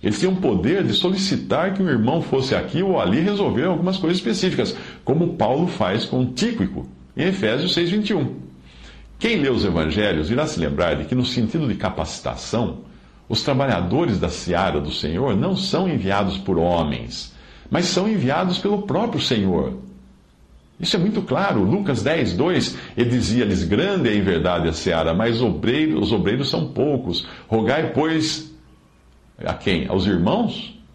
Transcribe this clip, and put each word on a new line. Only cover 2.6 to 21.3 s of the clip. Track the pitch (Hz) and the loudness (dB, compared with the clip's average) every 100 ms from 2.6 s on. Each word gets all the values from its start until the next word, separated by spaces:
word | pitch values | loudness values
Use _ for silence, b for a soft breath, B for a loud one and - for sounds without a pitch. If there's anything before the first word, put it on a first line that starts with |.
| - 151 | 0 0
ou | 190 165 | 2 2
ali | 90 117 | 2 2
resolver | 185 202 170 101 | 2 2 0 2
algumas | 170 170 175 185 | 0 0 0 0
coisas | 165 180 | 0 0
específicas, | 233 202 185 131 107 B B B | 0 0 0 0 -2 B B B
como | - 147 175 | -2 2 0
Paulo | - 107 139 175 | 0 0 2 0
faz | - 90 104 - | 0 0 0 -2
com | 127 | 0
Tíquico, | 127 - 220 240 190 - - - - | 0 0 -2 0 -2 -2 -10 -16 -14
em | - | -2
Efésios | 165 190 110 123 175 | -2 0 0 0 0
seis, | - 170 | 0 2
vinte | 208 208 | 0 0
e | |
um. | 196 127 - - - B B B B B - | 0 -2 -6 -14 -20 B B B B B -4
Quem | 226 214 | -2 2
lê | 139 | 2
os | 120 | 2
evangelhos | 101 82 78 82 104 82 76 | 2 0 0 2 2 0 0
irá | 120 156 | 0 0
se | - | -2
lembrar | 76 71 85 | -2 0 0
de | 73 | 0
que, | 76 | 0
no | 127 123 | 0 0
sentido | - 107 165 143 | 0 0 0 -2
de | |
capacitação, | 87 92 - 78 - - 58 - 113 104 71 B B B B B | -2 -4 -4 -6 -4 -6 -6 -4 -2 -2 -6 B B B B B
os | 110 | -4
trabalhadores | - 135 139 95 87 120 170 92 | 0 0 2 0 2 0 2 0
da | 85 | -2
seara | - - 85 92 78 | -4 -2 2 2 0
do | 73 | -4
Senhor | - 76 85 135 101 | -4 -4 -2 0 0
não | 156 | 0
são | 185 - 151 185 | -2 -2 0 0
enviados | 151 95 98 98 95 | 0 0 0 0 -2
por | - 85 | -2 0
homens, | 85 85 78 60 58 - - B B B B | 2 2 0 -4 -8 -12 -14 B B B B
mas | 156 | -2
são | 180 - 202 | 0 0 0
enviados | 214 127 151 185 180 | 0 0 0 0 -2
pelo | 202 202 | 0 -2
próprio | 202 147 240 147 | 0 -2 0 -2
Senhor. | - 113 98 82 - - - - - - - _ - - _ - | 0 0 2 0 -2 -6 -14 -20 -20 -20 -20 _ -20 -20 _ -8
Isso | 170 202 | -2 0
é | |
muito | 185 214 | 2 0
claro. | - | 0